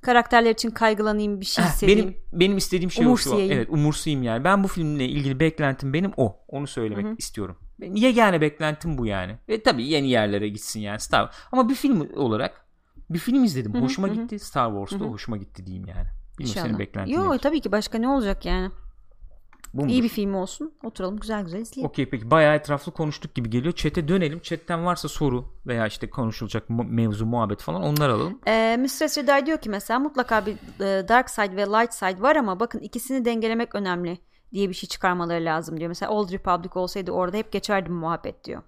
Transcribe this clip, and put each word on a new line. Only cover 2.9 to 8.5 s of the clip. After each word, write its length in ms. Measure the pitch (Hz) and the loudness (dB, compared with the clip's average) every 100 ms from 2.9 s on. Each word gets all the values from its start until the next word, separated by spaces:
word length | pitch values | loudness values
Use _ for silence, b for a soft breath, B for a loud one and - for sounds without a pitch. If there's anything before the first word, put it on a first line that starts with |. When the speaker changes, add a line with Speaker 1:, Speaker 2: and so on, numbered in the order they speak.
Speaker 2:
şey 160 | 196 240 | 4 6
o 100 | 247 | 6
şu 140 | - | 4
an. 40 | |
Speaker 1:
Umursayayım. 180 | 208 196 | 2 2
Speaker 2:
Evet, 160 | 139 113 | 2 2
umursayayım 520 | 156 151 147 160 143 | 2 2 2 -2 -2
yani. 220 | 120 117 | 0 0
Ben 200 | 151 202 | 2 4
bu 40 | 196 | 2
filmle 400 | 180 156 147 127 | 0 -2 0 0
ilgili 320 | 143 139 131 | 0 -2 2
beklentim 520 | 160 156 143 131 139 | 2 2 0 0 -2
benim 200 | 143 196 - | 0 0 2
o. 200 | 120 - - | 0 0 -10
Onu 180 | 139 139 | -8 -6
söylemek 400 | - 110 101 214 | -4 -4 -2 -4
Speaker 1:
Hı 40 | |
hı. 40 | 226 | -6
Speaker 2:
istiyorum. 380 | - - 95 - - - | -10 -8 -8 -10 -18 -16
Benim 160 | 180 202 | -6 4
yegane 440 | 254 240 220 170 | 4 6 6 6
beklentim 580 | 151 | 2